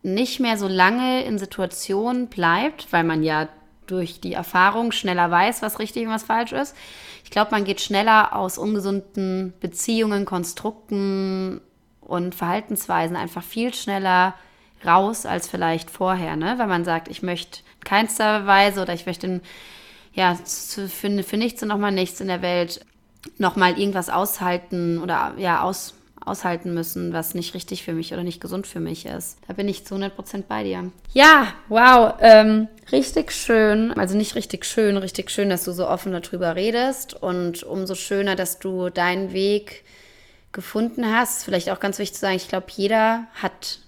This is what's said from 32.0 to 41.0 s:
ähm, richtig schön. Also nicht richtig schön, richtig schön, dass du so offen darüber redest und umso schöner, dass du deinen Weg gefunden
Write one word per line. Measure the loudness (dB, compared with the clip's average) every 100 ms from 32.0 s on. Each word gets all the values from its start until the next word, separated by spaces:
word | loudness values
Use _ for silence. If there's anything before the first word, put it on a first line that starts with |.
| 8 8
ähm, | 12 12 10 4 0 -8 0
richtig | 0 2 -2 -2
schön. | -6 2 4 4 4 0
Also | 0 0 0
nicht | 0
richtig | -4 -8 -8
schön, | -4 0 2 0
richtig | -4 -8 -6
schön, | -2 0
dass | 0
du | -4
so | -4 -2
offen | -2 -4
darüber | -6 -6 -4 -2 0
redest | -2 0 -2 -4 -12
und | -8 -4 -2 -4 -6
umso | -8 -8 -6
schöner, | -8 -4 -2 0 -2
dass | -4 -6
du | -6 -4 -4
deinen | 0 0 0 -4
Weg | -2 0 0 -4 -20 _ -20 -20 -20 -20 _ _
gefunden | -14 -8 -4 -2 -2